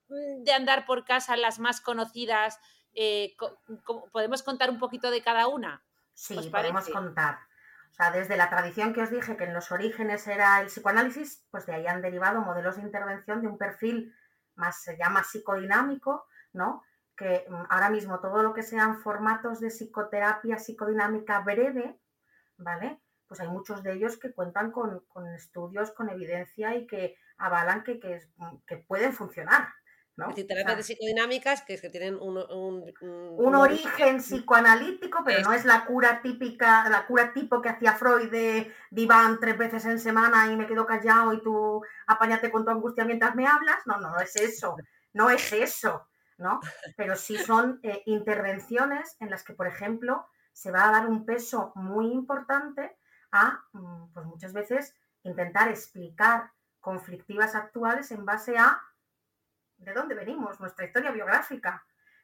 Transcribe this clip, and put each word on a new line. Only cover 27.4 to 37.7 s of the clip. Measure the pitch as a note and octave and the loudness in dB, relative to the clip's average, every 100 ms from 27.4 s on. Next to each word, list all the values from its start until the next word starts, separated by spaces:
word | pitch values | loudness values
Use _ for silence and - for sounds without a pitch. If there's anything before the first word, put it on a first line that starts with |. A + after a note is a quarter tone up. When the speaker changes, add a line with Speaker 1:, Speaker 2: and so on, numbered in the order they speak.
| F#3 F3 E3+ G#3+ | -2 0 0 -2
Speaker 2:
que, | A#3 A#3 | -4 -10
que | F#3+ F3 | -10 -12
es, | - _ | -14 _
mm, | E3+ - - | -16 -16 -14
que | E3 | -14
pueden | - F#3+ B3 | -6 -2 -2
funcionar, | A#3+ F#3+ - D#3 C4 C4 - _ _ _ - | -2 -10 -10 0 2 2 -10 _ _ _ -10
¿no? | F3+ | -8
Speaker 3:
Es | G3+ | -8
decir, | F#3+ | -6
Speaker 2:
O | |
Speaker 3:
terapias | F#3+ G3 G#3+ | -4 -2 -2
Speaker 2:
sea, | |
Speaker 3:
de | |
psicodinámicas | G#3+ A3 A3 A3 A#3 B3+ C4 C#4 | -4 -8 -4 -2 0 -2 -2 -2
que, | - F#3+ | -4 -12
que | E3+ | -12
tienen | F3+ F#3 F#3+ | -8 -8 -6
un, | F#3+ F#3 | -6 -8
un, | F#3 F#3 F#3+ F#3 E3+ - | -8 -8 -8 -8 -12 -16
un, | F3+ F3 F3 E3+ | -14 -12 -8 2
Speaker 2:
un | B3 C#4 | 6 8
Speaker 3:
un | |
Speaker 2:
origen | C#4 D4+ D#4 | 8 6 -2
Speaker 3:
origen | - C#4 C4 | 4 4 4
Speaker 2:
psicoanalítico, | - B3+ - A#3 A#3 A3+ F4 F#4 F4+ E4+ | 0 -6 6 8 10 8 6 -6 -4 -2
pero | C#4 G3 | 2 2
no | G3+ | 4
Speaker 3:
Eso. | |
Speaker 2:
es | A#3+ B3 | 4 6
la | A#3 A3+ | 6 6
cura | B3 B3 A#3 | 4 4 4
típica, | B3+ A#3+ B3 - A#3 A3+ A3 | -2 -6 -6 2 6 6 6
la | G#3+ G#3+ | 2 4
cura | B3 A#3+ | 4 4
tipo | C4+ - A#3+ | 0 0 0
que | |
hacía | A#3+ | 0